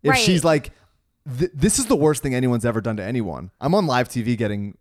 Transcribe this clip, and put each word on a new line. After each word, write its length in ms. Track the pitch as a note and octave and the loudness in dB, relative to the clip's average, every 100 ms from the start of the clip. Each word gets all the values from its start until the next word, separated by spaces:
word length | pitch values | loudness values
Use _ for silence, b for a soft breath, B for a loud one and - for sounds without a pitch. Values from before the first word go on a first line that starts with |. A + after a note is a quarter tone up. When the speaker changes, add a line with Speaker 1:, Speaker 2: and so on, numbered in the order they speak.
Speaker 1:
If 80 | C#3+ | 2
Speaker 2:
Right. 80 | B3+ | 2
Speaker 1:
she's 240 | A3 F3+ | 4 4
like, 280 | D#3+ D3+ - b b _ _ _ - B2 | 4 2 0 b b _ _ _ -12 -4
"Th-, 140 | E3+ | -4
this 260 | C#3+ F3 - | 0 0 0
is 80 | B3 | 0
the 80 | A3+ | 2
worst 280 | D3+ D3 | 4 2
thing 100 | C#3+ | -2
anyone's 320 | B2+ B2+ A#2+ A#2 | 0 0 0 0
ever 160 | A2 | -2
done 160 | A2 G#2+ | -4 -6
to 60 | |
anyone. 480 | F#2+ B2 G2+ C2+ F2+ _ | -4 -4 -4 -8 -12 _
I'm 160 | C#3+ F#3+ | 0 0
on 100 | E3+ | 2
live 220 | B2 A#2+ | 0 0
T 120 | B2+ | -4
V 140 | A2+ A#2 | -2 -2
getting 420 | A2 G#2 G2+ - | -2 -4 -8 -12